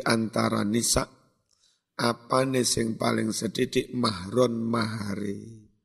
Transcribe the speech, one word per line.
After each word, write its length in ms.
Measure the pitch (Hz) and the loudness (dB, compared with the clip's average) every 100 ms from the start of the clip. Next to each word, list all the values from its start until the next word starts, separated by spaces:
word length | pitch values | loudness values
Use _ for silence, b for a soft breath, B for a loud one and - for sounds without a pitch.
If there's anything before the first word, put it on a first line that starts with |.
antara 640 | - 113 113 113 113 110 104 | 2 0 0 0 0 0 0
nisa, 420 | 117 113 - - - _ _ _ _ _ _ _ - | 0 2 0 0 -10 _ _ _ _ _ _ _ -2
apane 640 | 120 117 - 131 135 131 117 | 0 0 0 2 2 2 2
sing 340 | - 113 110 | 2 0 0
paling 320 | 117 113 113 | 0 2 0
sedidik? 640 | 104 107 - 127 131 - 123 | -2 -4 -2 0 0 -2 -2
Mahron, 640 | 117 95 95 117 123 117 | -2 -2 -2 2 2 2
mahare. 1040 | 113 117 110 110 104 101 104 101 113 113 - _ | 0 0 0 -4 -6 -4 -4 -6 -10 -18 -20 _